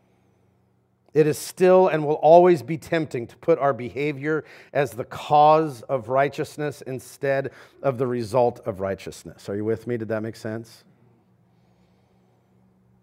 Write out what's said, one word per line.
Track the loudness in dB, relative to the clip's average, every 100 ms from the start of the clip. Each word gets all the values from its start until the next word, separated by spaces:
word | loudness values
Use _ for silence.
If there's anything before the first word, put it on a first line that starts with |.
| _ _ _ _ _ _ _ _ _ _ _
It | 0 0
is | -2
still | -8 2 4 6 4
and | 0 -2
will | 2
always | 6 8 8 4
be | -2 -10
tempting | -4 -4 -4 -8 -10
to | -6
put | -2 0
our | 0
behavior | -2 -6 -6 -6 -6 -6 -6 -8 -18 _
as | -4 -4
the | -6 -12
cause | -12 0 4 6 4 2 -6
of | -8 -6 -2
righteousness | 0 0 -2 -10 -8 -10 -10
instead | -12 -12 -14 -8 -4 -4 -6 -12 -20 _
of | -4 -2
the | -4
result | -4 -2 0 0 -2 -8
of | -6
righteousness. | -6 -6 -10 -16 -18 -16 -10
Are | -6
you |
with | -4 -6 -6
me? | -8
Did | -6
that | -8
make | -8 -12
sense? | -12 -12 -14 -20 _ _ _ _ _ _ _ _ _ _ _ _ _ _ _ _ _ _ _ _ _ _